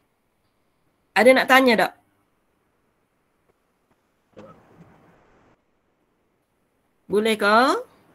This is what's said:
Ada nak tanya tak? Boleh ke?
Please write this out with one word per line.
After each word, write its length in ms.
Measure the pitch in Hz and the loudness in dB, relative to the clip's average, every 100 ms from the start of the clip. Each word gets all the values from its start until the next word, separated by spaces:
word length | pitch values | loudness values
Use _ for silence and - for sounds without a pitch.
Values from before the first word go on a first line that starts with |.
| _ _ _ _ _ _ _ _ _ _ _ - | _ _ _ _ _ _ _ _ _ _ _ 0
Ada 160 | 233 | 2
nak 160 | 262 247 | 2 2
tanya 260 | 262 262 214 | 0 2 0
tak? 120 | 175 - _ _ _ _ _ _ _ _ _ _ _ _ _ _ _ _ _ _ _ _ _ _ _ - - - _ _ - _ _ _ _ _ _ _ _ _ _ _ _ _ _ _ _ _ _ _ _ _ _ | -2 -6 _ _ _ _ _ _ _ _ _ _ _ _ _ _ _ _ _ _ _ _ _ _ _ -20 -20 -20 _ _ -20 _ _ _ _ _ _ _ _ _ _ _ _ _ _ _ _ _ _ _ _ _ _
Boleh 320 | 196 220 214 | -4 -4 -4
ke? 180 | 208 220 269 427 508 _ _ | 0 0 0 -2 -8 _ _